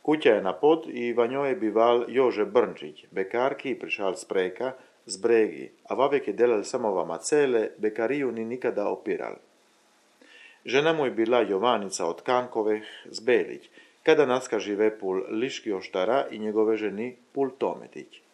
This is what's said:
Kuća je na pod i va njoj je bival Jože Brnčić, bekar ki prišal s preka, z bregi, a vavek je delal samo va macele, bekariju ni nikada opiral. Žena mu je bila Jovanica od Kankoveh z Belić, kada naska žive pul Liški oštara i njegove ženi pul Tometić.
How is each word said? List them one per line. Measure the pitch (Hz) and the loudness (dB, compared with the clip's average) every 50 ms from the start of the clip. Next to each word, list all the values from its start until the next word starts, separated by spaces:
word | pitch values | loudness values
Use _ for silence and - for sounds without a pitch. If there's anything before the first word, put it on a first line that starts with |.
Kuća | _ 143 156 156 - 139 | _ 2 0 4 6 4
je | 110 101 | 4 6
na | 95 92 - | 2 -2 -2
pod | - - 151 165 160 - | 4 4 4 4 4 2
i | - - 123 120 120 113 | -8 -8 -4 -4 -2 0
va | 120 117 | 0 0
njoj | 117 131 139 143 135 | 0 0 -2 -2 -2
je | 127 | -2
bival | 107 110 107 101 110 113 120 120 120 117 | 0 -2 0 4 4 6 6 4 4 2
Jože | 120 117 127 135 120 101 104 104 | 0 2 2 2 2 2 0 -2
Brnčić, | 95 104 120 110 95 85 - - 76 - - - _ | 2 2 2 2 2 -4 -12 -14 -16 -16 -18 -20 _
bekar | - 95 95 - - 117 127 139 147 | -6 -6 -6 -2 -2 0 0 0 -2
ki | - - 139 113 - | -4 -6 -8 -8 -6
prišal | 98 82 - - 101 95 90 | -6 -8 -6 -4 -2 -4 -4
s | 90 - | -4 -8
preka, | - - 95 92 90 90 - 123 131 131 - - _ _ _ _ | -4 -2 -2 -2 -2 -4 -6 -8 -8 -8 -10 -20 _ _ _ _
z | 117 104 | -16 -12
bregi, | 95 101 117 117 113 107 98 80 69 62 - _ _ _ | -4 2 4 4 4 4 2 -2 -10 -14 -16 _ _ _
a | - 104 | -8 -2
vavek | 107 131 143 143 135 - | 0 0 2 0 -2 -2
je | 107 98 | -4 0
delal | 95 117 123 131 131 - | 0 2 2 2 0 -2
samo | - - 127 120 107 95 | -4 -6 -4 -2 -2 -2
va | 90 82 | -2 -2
macele, | 82 82 80 - - 151 147 143 131 123 113 107 - - | -4 -6 -8 -4 0 2 2 2 2 2 0 0 -2 -4
bekariju | - 104 107 107 - 117 117 139 147 139 123 | -4 -4 -4 -2 -2 -2 -2 -2 -2 -2 -4
ni | 113 113 113 | -4 -6 -6
nikada | 113 120 123 - 123 98 101 104 98 | -6 -8 -4 -4 -2 -2 -2 -2 -2
opiral. | 95 - - 107 90 78 62 55 50 - _ _ _ _ _ _ _ _ _ _ _ _ _ _ _ _ - - - - - - - _ _ | -4 -4 -4 -6 -4 -4 -6 -10 -10 -14 _ _ _ _ _ _ _ _ _ _ _ _ _ _ _ _ -20 -20 -20 -20 -20 -20 -20 _ _
Žena | - 113 139 151 160 165 | 0 2 4 4 4 2
mu | 156 139 | 2 0
je | 123 | 0
bila | 104 107 113 110 123 120 | 2 0 2 4 4 4
Jovanica | 110 98 98 92 107 123 120 107 101 95 - - 92 | 4 2 0 2 4 2 2 2 -2 -6 -4 -2 -2
od | 82 85 - | -2 -2 -4
Kankoveh | - - 127 123 123 123 - 117 107 107 107 107 107 - - - - | -2 0 0 0 0 0 -2 -2 0 0 0 -2 -4 -12 -18 -18 -20
z | - - 107 | -16 -16 -6
Belić, | 110 123 123 104 82 73 - - - _ _ - - _ _ _ _ | 0 2 2 2 2 -2 -8 -14 -16 _ _ -20 -20 _ _ _ _
kada | 160 156 151 147 | 4 6 6 4
naska | 127 123 131 127 - 120 104 | 2 2 -2 -2 -4 -4 -4
žive | 92 104 104 98 107 107 107 - | -2 -4 0 2 2 2 2 0
pul | 101 95 92 92 95 107 | -4 -2 -2 -2 -4 -4
Liški | 110 110 123 139 135 - - 110 98 | -4 -4 -4 -4 -6 -8 -6 -4 -4
oštara | 92 92 - - 95 92 110 120 139 139 - | -4 -6 -4 -2 0 0 2 2 0 0 -2
i | - 107 | -8 -6
njegove | 107 107 104 110 107 107 110 | -6 -2 2 2 2 2 2
ženi | 104 107 104 95 104 117 127 127 _ _ _ _ | 0 -2 -4 -4 -6 -8 -8 -10 _ _ _ _
pul | 139 139 131 127 | -4 -4 -4 -2
Tometić. | _ 117 92 80 62 60 - - 73 69 - - - _ _ | _ -4 -4 -2 -6 -12 -14 -14 -16 -16 -16 -20 -20 _ _